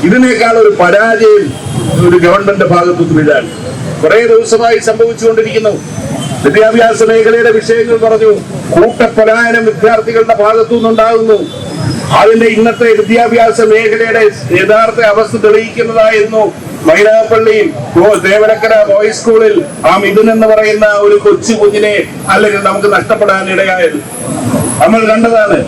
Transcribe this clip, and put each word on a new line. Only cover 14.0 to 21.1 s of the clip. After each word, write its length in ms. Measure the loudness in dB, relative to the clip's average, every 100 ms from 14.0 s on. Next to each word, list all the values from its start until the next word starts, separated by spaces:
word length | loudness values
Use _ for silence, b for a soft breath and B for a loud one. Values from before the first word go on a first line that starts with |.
| -2 0 0 -2 -4 -2
യഥാർത്ഥ 400 | 2 2 2 0
അവസ്ഥ 360 | 0 0 -2 0
തെളിയിക്കുന്നതായിരുന്നു 1040 | 2 2 0 -6 -2 2 2 2 0 0 -2 -4 -14 -6 -2
മൈനാപ്പള്ളിയും 800 | 2 2 2 2 0 2 0 -2 -4 -4 0 2 2
തേവലക്കര 500 | 0 2 2 0 2 2 2
ബോയ്സ് 300 | 2 0 -2
സ്കൂളിൽ 440 | 0 2 2 0 -4 -4 -2
ആ 100 | 0
മിഥുൻ 280 | 0 2 2
എന്ന് 120 | 2 2
പറയുന്ന 400 | 2 2 0 0
ഒരു 300 | 2 2